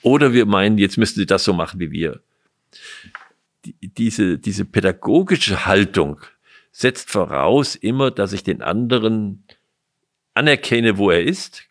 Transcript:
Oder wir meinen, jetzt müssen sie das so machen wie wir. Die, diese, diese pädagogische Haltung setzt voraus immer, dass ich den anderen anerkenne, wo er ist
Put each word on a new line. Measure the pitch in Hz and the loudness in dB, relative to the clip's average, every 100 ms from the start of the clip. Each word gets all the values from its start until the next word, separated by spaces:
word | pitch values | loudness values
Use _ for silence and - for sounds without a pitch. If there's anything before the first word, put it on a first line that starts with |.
Oder | 120 143 143 | 4 4 4
wir | 120 104 | 4 4
meinen, | 101 104 107 | 2 2 2
jetzt | 98 - | 2 2
müssen | 107 - | -2 -2
sie | 90 | 0
das | 95 | 0
so | - | 2
machen | 87 82 92 | 0 -4 -6
wie | 82 | -8
wir. | 78 80 - _ _ _ _ _ - - - - - - _ _ _ - | -4 -6 -8 _ _ _ _ _ -20 -20 -20 -20 -20 -20 _ _ _ -20
Die, | - | -18
diese, | 98 - 113 104 95 80 | -16 -4 -4 0 -2 0
diese | - 95 95 | -4 -6 -2
pädagogische | 104 95 90 - 139 190 190 - 95 - | 0 0 -2 2 2 2 -2 0 -2 2
Haltung | 98 101 98 73 73 - _ _ - _ | 2 2 0 -2 -4 -16 _ _ -20 _
setzt | - 131 127 - | -2 -2 -2 -6
voraus | 107 80 69 76 135 139 - | -4 -2 0 2 2 0 -6
immer, | 101 131 135 | -4 -2 -2
dass | - 98 | -2 -6
ich | 98 | -4
den | - 85 | -6 -6
anderen | - 101 120 123 110 110 104 101 _ _ _ _ _ _ _ _ _ | -4 -4 -2 0 0 -2 -4 -10 _ _ _ _ _ _ _ _ _
anerkenne, | - 147 135 - 117 117 98 | -2 2 0 0 2 2 2
wo | 101 | 4
er | 85 | 4
ist | 110 185 - - _ | 2 -4 -10 -18 _